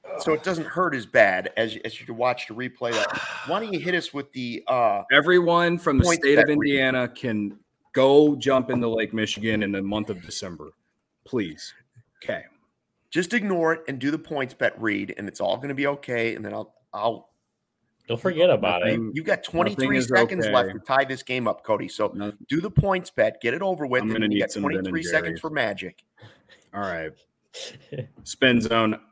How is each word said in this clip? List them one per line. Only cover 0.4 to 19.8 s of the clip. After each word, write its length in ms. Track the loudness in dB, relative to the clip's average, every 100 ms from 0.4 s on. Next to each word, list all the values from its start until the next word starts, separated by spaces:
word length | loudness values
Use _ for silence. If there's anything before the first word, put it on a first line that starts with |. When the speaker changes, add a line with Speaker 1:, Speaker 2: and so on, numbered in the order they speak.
Speaker 1:
doesn't 240 | -2 -4 -4
hurt 280 | -2 -2
as 120 | -2 2
bad 460 | 6 6 4 -2 -2
as, 220 | -2 -4
as 220 | -10 -12 -12
you 60 |
watch 360 | -2 0 0 -8
the 60 |
replay. 380 | -8 -10 -6 -2
That, 260 | -2 -2 -4 -8 -10 -4
why 140 | -4
don't 120 | -2
you 80 | -4
hit 140 | -2
us 180 | -2 -2
with 180 | -10 -10
the, 300 | -8 -8 -8 -2
uh, 380 | 2 2 0 4
Speaker 2:
Everyone 680 | 4 6 4 6 2 2 0
from 200 | 2 4
the 60 |
Speaker 1:
points 180 | 4 4
Speaker 2:
state 160 | 6 6
of 80 | 6
Speaker 1:
bet 120 | 2
read? 140 | 2
Speaker 2:
Indiana 360 | 2 2 0 -4
can 500 | -6 -4 -2 -4 -8 _ _ _
go 440 | 4 8 8 8 4
jump 320 | 2 2 2
into 200 | -2 0
Lake 260 | 0 -2
Michigan 480 | -2 -2 -2 0 0
in 100 | 0
the 80 | -2
month 300 | -2 -4 -4
of 100 | -8
December, 500 | -8 -10 -10 -14 -18 _ _ _ _ _
please. 480 | -6 -4 -4 -8 -18 -20 _ -20 _ _
Okay. 200 | -8 -8 -10 _ _ _ _ _ _
Speaker 1:
Just 220 | -4 0
ignore 400 | -2 0 0 2
it 100 | 0 -4
and 100 | -4
do 120 | -4
the 80 | -4
points 340 | -6 -6 -6
bet 260 | -2 -2 0
read, 340 | -2 -2 -4 -8
and 120 | -10
it's 120 | -4
all 160 | -2 -2
gonna 160 | -4
be 120 | -2 -2
okay. 480 | -2 -4 -2 -2
And 100 | -4
then 80 | -8
I'll, 220 | -10 -12 _ _
I'll 380 | -4 -2 -4 _ _ _ _ _ _ _ _ -6
Speaker 3:
Don't 120 | -2
forget 300 | -2 4 4
about 360 | 4 2 0 0
it. 120 | 0 -2
Speaker 1:
You've 120 | -6
got 140 | -2 -2
Speaker 2:
Nothing 140 | -2
Speaker 1:
twenty-three 460 | -2 0 0